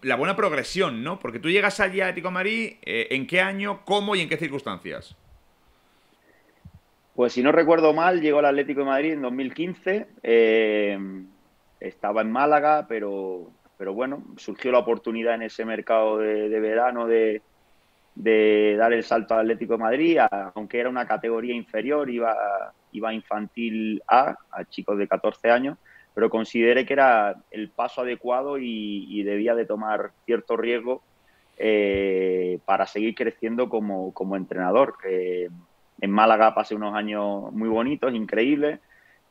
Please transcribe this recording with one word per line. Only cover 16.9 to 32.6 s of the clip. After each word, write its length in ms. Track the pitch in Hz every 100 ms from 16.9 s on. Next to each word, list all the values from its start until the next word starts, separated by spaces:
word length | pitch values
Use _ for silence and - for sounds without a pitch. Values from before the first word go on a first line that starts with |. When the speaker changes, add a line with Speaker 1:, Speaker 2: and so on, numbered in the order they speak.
| 120 117
Speaker 2:
de, 340 | 113 110 107 _ _ _ _ _ _ _ -
de 600 | 110 110 107 107 107 104
dar 160 | 117
el 100 | 117
salto 320 | 113 117 104 113
al 60 |
Atlético 320 | 110 113 113
de 60 | 110
Madrid, 380 | 113 127 165 160
a-, 340 | 110 101 98 107
aunque 240 | 107 120
era 100 | 120
una 160 | 127 120
categoría 480 | 110 117 113 120
inferior, 560 | 120 113 110 117 147 139
iba, 640 | 120 113 107 104 98 101 - _
iba 220 | - 113
infantil 880 | 110 - 107 104 - 117 110 110 107 -
A, 300 | 123 135 - _
a 140 | 95 90
chicos 320 | - 95 101
de 100 | 101
catorce 440 | - 107 - 113
años, 260 | 120 135 160 _ - _ -
pero 140 | 110
consideré 560 | 113 110 120 117 120 127
que 80 |
era 420 | 139 135 113 104 92 _
el 180 | 107 107
paso 320 | - 120 -
adecuado 560 | 127 120 120 123 139 143
y, 480 | 123 113 107 101 -
y 120 | 104
debía 320 | 101 101 113
de 120 | 117 113
tomar 460 | 107 110 104 104 _ -
cierto 320 | 117 - 117
riesgo, 460 | 113 120 117 127 _ _ _ _ _ -
eh, 1000 | 110 107 101 98 98 92 92 92 90 90